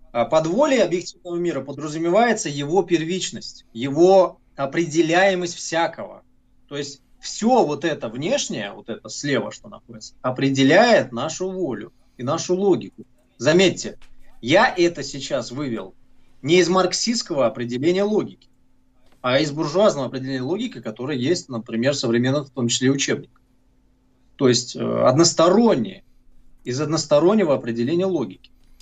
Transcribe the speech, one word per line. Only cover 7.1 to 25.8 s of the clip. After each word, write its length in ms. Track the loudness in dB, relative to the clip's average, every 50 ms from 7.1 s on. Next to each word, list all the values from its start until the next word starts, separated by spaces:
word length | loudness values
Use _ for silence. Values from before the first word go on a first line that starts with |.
| _ _
все 440 | -14 -12 -6 -2 2 4 4 4 4
вот 200 | 2 0 -2 -2
это 220 | -4 -4 -4 -8 -10
внешнее, 640 | -10 -6 -4 -2 -2 -2 -4 -6 -8 -8 -8 -10
вот 180 | -12 -14 -12 -12
это 180 | -12 -12 -12 -14
слева, 420 | -12 -8 -6 -2 -2 -2 -4 -6
что 180 | -12 -16 -20 -20
находится, 460 | -20 -20 _ -20 -20 -20 -20 -20 -14 _
определяет 920 | -6 -6 -4 -2 0 0 2 4 4 6 6 6 6 6 6 4 2 0
нашу 380 | -6 -6 -6 -6 -6 -6 -6 -6
волю 420 | -6 -6 -6 -6 -6 -8 -10 -14 _ _ _ _ _ -10
и 40 |
нашу 320 | -6 -4 -4 -4 -2 -2 -2
логику. 500 | 2 2 2 2 2 -2 -10 _ -20 -20 _ _ _ _ _ _
Заметьте, 640 | -2 0 2 4 4 4 4 2 -2 -8 -12 -12 -14 -18 -20 -18 -20 -20 -20 -16 -8
я 320 | -2 2 4 4 4 4 2
это 260 | 2 0 0 0 -4
сейчас 480 | -10 -10 -10 -10 -8 -6 -6 -6 -6 -6
вывел 440 | -8 -8 -6 -6 -6 -8 -10 -12 -18 -20 -20 _ -20 -20 -20 -20 -18 -8
не 160 | -2 2 4 4
из 100 | 4 4
марксистского 800 | 2 2 2 0 -2 -4 -4 -2 -4 -4 -4 -4 -2 0 0
определения 580 | 0 0 -4 -8 -6 -4 -2 0 0 2 2 0
логики, 440 | 0 0 -2 -2 -4 -10 _ _ _ _ _ _ _ _ _ _ _ _ _ _ -20 _ _
а 200 | -2 0 2 2
из 100 | 0 0
буржуазного 560 | -2 -4 -4 -2 2 4 4 4 2 0 -6
определения 360 | -6 -6 -8 -8 -6 -6 -6
логики, 380 | -4 -4 -4 -4 -6 -8 -8 -10
которое 380 | -12 -12 -10 -8 -8 -6 -6 -4
есть, 300 | 0 0 -2 -2 -4 -10
например, 440 | -10 -10 -8 -6 -4 -2 0 0
в 40 | 0 0
современных, 480 | -2 0 0 2 2 2 0 -2 -4
в 40 | -6
том 180 | -6 -4 -2 -2
числе, 220 | 0 2 2 2
учебниках. 500 | 2 2 0 -2 -4 -4 -6 _ _ _ _ _ _ _ _ _ _ _ _ _ _ _ _ _ _ _ _ _ _
То 120 | 0 2 2
есть, 280 | 2 2 -2 -6 -8
э, 40 | -6
одностороннее, 1200 | -4 -2 0 2 4 4 6 6 4 4 4 4 4 6 6 6 6 4 4 2